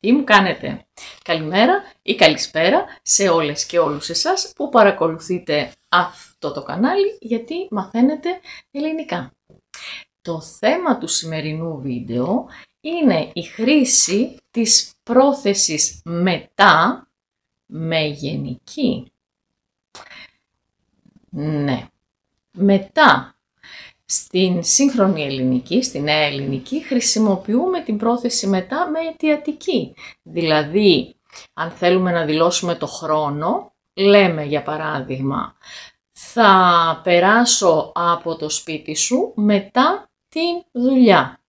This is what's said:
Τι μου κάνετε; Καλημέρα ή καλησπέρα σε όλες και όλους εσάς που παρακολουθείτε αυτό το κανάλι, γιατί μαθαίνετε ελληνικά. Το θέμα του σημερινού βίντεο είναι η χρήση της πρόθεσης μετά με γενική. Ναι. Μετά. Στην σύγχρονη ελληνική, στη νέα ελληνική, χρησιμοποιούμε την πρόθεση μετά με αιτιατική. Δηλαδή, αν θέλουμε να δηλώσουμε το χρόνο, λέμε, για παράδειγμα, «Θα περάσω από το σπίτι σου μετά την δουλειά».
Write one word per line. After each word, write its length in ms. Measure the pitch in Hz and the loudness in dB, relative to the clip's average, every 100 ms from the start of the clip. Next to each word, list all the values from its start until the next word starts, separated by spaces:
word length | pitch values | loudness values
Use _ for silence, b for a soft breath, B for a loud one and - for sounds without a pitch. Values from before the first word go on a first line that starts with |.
Τι 120 | 202 | 2
μου 120 | 269 | 0
κάνετε; 600 | 269 208 190 - 131 - _ - B B | 6 4 4 -2 -8 -10 _ -20 B B
Καλημέρα 600 | - 165 156 180 254 392 B _ | -6 -4 0 2 2 2 B _
ή 120 | - | -6
καλησπέρα 680 | - 165 147 - 156 175 302 370 B | 4 4 4 -4 0 2 2 -2 B
σε 260 | - - 196 | -2 0 2
όλες 380 | 165 151 151 - | 2 0 -4 -4
και 120 | 170 | 0
όλους 300 | 156 143 - | 0 -2 -6
εσάς 440 | 170 311 381 - - | -4 -2 -2 -4 -8
που 120 | 285 | 0
παρακολουθείτε 1040 | 240 202 190 165 160 - 180 180 147 - - _ | 4 4 2 -4 -4 -8 -8 -4 -4 -4 -14 _
αυτό 640 | 175 175 - - - 151 | -2 -2 -8 -20 -12 -10
το 100 | 147 | -10
κανάλι, 540 | - 156 254 392 403 427 | -10 -2 -2 0 -2 -4
γιατί 480 | 226 226 226 339 381 | -8 -8 -6 -10 -6
μαθαίνετε 720 | 208 214 226 262 302 339 370 B B _ | -8 -6 0 0 0 -6 -8 B B _
ελληνικά. 600 | 277 311 320 320 175 127 _ _ _ _ B B B B _ | -8 -6 -6 -8 -8 -10 _ _ _ _ B B B B _
Το 200 | - 160 | -10 -10
θέμα 580 | - - 220 339 349 247 | -10 -4 -2 0 0 -2
του 80 | 156 | -2
σημερινού 760 | - 165 156 151 156 165 151 | -4 -4 -6 -6 -6 -8 -8
βίντεο 680 | 135 123 107 120 135 226 B B B _ | -6 -8 -4 -4 0 -2 B B B _
είναι 500 | 302 339 285 170 151 | -8 0 2 2 -4
η 80 | - | -10
χρήση 960 | 160 - 233 302 254 - - 196 254 - _ | -12 -4 2 2 4 2 2 0 -2 -8 _
της 420 | - 220 - - _ | -4 2 2 0 _
πρόθεσης 1000 | - 254 277 277 - 196 - 151 - - | 0 4 4 2 -2 0 -2 -2 -4 -6
μετά 1040 | - 170 180 165 - - 196 160 185 - _ _ _ _ _ _ _ | -8 -2 0 -2 -6 4 6 6 2 -2 _ _ _ _ _ _ _
με 380 | 156 160 160 | -8 -4 -2
γενική. 1080 | 151 143 151 151 143 - - - 269 - - _ _ _ _ _ _ _ _ - B B B B _ _ _ _ _ _ _ _ _ | -2 -4 -8 -6 -8 -12 -14 -4 -2 -2 -10 _ _ _ _ _ _ _ _ -20 B B B B _ _ _ _ _ _ _ _ _
Ναι. 560 | - 151 151 143 127 - _ _ _ _ _ _ | -8 -4 -2 -2 -4 -8 _ _ _ _ _ _
Μετά. 760 | - 196 196 196 - 277 151 - _ _ _ B B B B _ | 0 4 4 2 4 6 4 -2 _ _ _ B B B B _
Στην 580 | - - 180 185 180 | -6 -4 0 0 0
σύγχρονη 600 | 165 - 277 247 190 165 | 0 2 2 2 2 0
ελληνική, 580 | 139 135 127 127 - 196 | -4 -2 0 -2 0 -2
στη 180 | 254 156 | -2 -4
νέα 200 | 147 151 | -2 0
ελληνική, 640 | 147 139 139 135 131 285 | 0 -2 -6 -6 -6 -8
χρησιμοποιούμε 960 | - 247 - 214 214 190 - 233 359 359 | -2 -2 0 0 2 0 0 0 0 -2
την 160 | 339 208 | -4 -4
πρόθεση 500 | 226 247 240 - 196 | -2 -2 -2 -4 -2
μετά 440 | 190 185 285 349 | -2 -2 -4 -4
με 80 | 320 | -4
αιτιατική. 960 | 330 320 311 294 294 294 - 294 - B B B | -6 -2 0 0 -2 -8 -4 -4 -4 B B B
Δηλαδή, 920 | - 160 165 151 147 180 208 151 - _ _ B B | -10 -4 0 0 2 2 4 4 0 _ _ B B
αν 160 | - 165 | -10 -10
θέλουμε 400 | - 180 185 185 | -2 2 2 2
να 120 | 170 | 0
δηλώσουμε 500 | 156 156 170 175 175 | 0 2 2 0 -4
το 120 | 170 143 | -6 -6
χρόνο, 840 | - 160 156 147 143 160 339 - _ _ | -8 -4 -2 -2 -4 -4 -4 -6 _ _
λέμε, 500 | - 196 202 190 160 | 0 4 6 4 0
για 180 | 147 147 | -4 -6
παράδειγμα, 920 | 139 156 156 147 127 131 135 147 - B B B B B _ | -4 -8 -6 -8 -8 -6 -4 -4 -8 B B B B B _
«Θα 880 | - - - 214 190 180 170 165 160 | -20 -8 2 6 6 6 4 2 -2
περάσω 880 | 180 175 185 226 240 - 190 156 - | 2 4 4 4 2 2 2 2 -2
από 420 | - 170 170 170 160 | -2 -2 -2 -4 -6
το 120 | 151 | -6
σπίτι 460 | - - 156 156 | -6 -8 -10 -8
σου 380 | 156 - 262 440 | -4 -2 0 -2
μετά 760 | - 208 202 202 247 294 392 - _ _ | 0 2 2 0 0 0 0 -8 _ _
την 360 | 311 339 349 - | -4 -4 -4 -8
δουλειά». 680 | 247 247 262 240 175 139 - | -2 0 4 6 6 2 -10